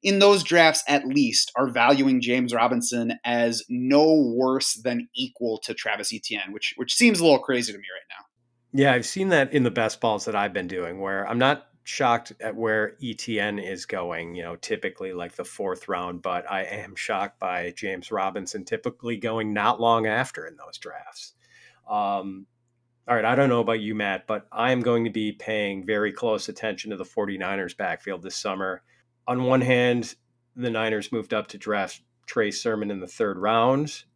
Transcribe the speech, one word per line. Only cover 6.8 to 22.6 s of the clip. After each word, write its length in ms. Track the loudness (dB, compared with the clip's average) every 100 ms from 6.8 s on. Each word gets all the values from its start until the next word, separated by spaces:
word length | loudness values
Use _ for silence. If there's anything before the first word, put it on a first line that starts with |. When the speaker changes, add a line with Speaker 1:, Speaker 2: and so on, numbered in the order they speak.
| -4 4
Speaker 1:
seems 240 | 4 6
a 40 |
little 140 | 6 6
crazy 340 | 4 -2 -2
to 60 | -8
me 60 |
right 240 | -14 -16 -16
now. 160 | -20 -20 _ _ _ _
Speaker 2:
Yeah, 200 | 4 4
I've 120 | 4 2
seen 240 | -2 2
that 240 | 4 4
in 100 | 4
the 60 | 2
best 320 | 2 0 0
balls 240 | 0 0 -2
that 100 | -2
I've 180 | -2
been 140 | -2 -6
doing, 320 | -6 -6 -6
where 280 | -4 -4 -2
I'm 100 | 2
not 300 | 2 2 -4 _
shocked 480 | -10 0 2 2 -2 -10
at 160 | -8 -4
where 400 | 0 0 -2 -4
E 140 | -10
T 260 | -8 -6 -2
N 200 | -2 -4
is 260 | -6 -10 -8
going, 480 | -6 -6 -6 -8
you 80 | -10
know, 140 | -10 -10
typically, 580 | -6 -4 -6 -8 -10
like, 220 | -8 -10 -10
the 80 |
fourth 440 | -12 -8 -6 -6 -4
round, 340 | -4 -4 -6
but 280 | -4 -4 -4
I 140 | -6
am 320 | -6 -8 -12 -8
shocked 420 | -4 -4 -4 -6
by 360 | -6 -4 -6 -8
James 360 | -8 -8 -6
Robinson 540 | -4 -4 -4 -8 -10 -8
typically 520 | -6 -6 -8 -8 -6
going 360 | -4 -2 -2
not 260 | 0 2 2
long 280 | 4 4 4
after 400 | 0 -2 -6 -16
in 80 | -18
those 220 | -20 -16
drafts. 560 | -16 -16 -18 -18 -20 _ _ _ -20 _ -6
Um, 600 | -2 0 -2 -4 -10 -16 _